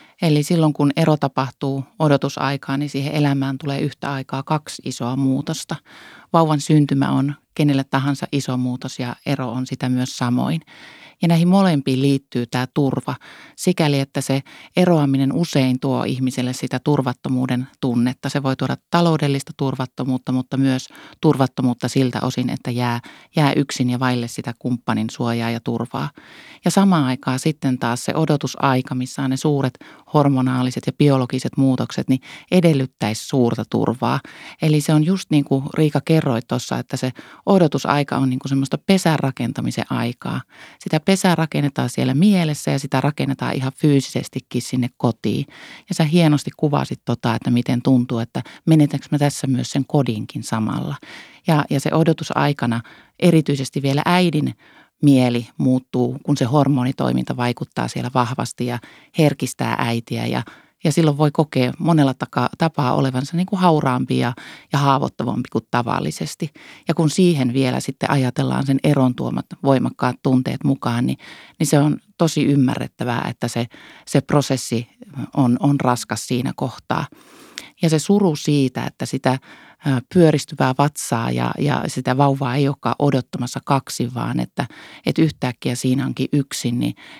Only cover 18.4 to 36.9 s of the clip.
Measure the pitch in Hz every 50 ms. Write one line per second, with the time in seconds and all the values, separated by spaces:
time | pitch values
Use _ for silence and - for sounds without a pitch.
18.4 | 135 131 131 - 139 123 127 - _ _ - 175 175 170 160 156 156 143 139 139
19.4 | - - - - 143 135 131 127 131 123 _ - 131 131 127 127 - - 127 127
20.4 | 127 - - 131 135 135 131 127 - - - - - - - - - 160 143 131
21.4 | 135 127 _ - 131 127 123 - - 123 - 139 135 127 - 113 - 131 123 -
22.4 | 127 123 - 120 - 139 120 120 123 120 117 120 - - - - - _ - 165
23.4 | 151 139 - - 139 139 - - 131 123 123 123 131 127 123 123 120 117 - -
24.4 | - - 120 _ - 131 123 120 - - 113 110 110 113 - - 123 117 117 117
25.4 | 117 117 117 117 - - 117 117 117 - - 131 135 151 - - - - - -
26.4 | - - - - - 175 - 202 196 202 185 160 139 127 127 127 - - 127 131
27.4 | - 160 151 - - 135 127 123 - 117 117 123 - - - - 156 147 151 143
28.4 | - 127 - - 139 139 131 127 127 - 135 127 127 127 - - 139 131 131 131
29.4 | - 156 147 139 135 131 - - - - - - _ _ - 151 143 143 139 131
30.4 | 127 131 127 131 127 127 127 - - - - - 147 147 135 131 127 120 - 131
31.4 | - 135 - - 139 135 131 127 123 120 - - 127 - 131 135 - - - -
32.4 | - - - 185 170 170 156 139 131 113 _ - - 107 110 - - - - 135
33.4 | 123 117 117 - 107 - - 117 113 - 117 123 - 117 131 139 - - - -
34.4 | - - - - - 160 151 151 143 - 156 151 151 160 190 185 - - 156 147
35.4 | 139 - 139 135 135 147 - - 156 151 - 139 - - 160 160 156 147 123 113
36.4 | - - 123 127 - - 127 123 120 -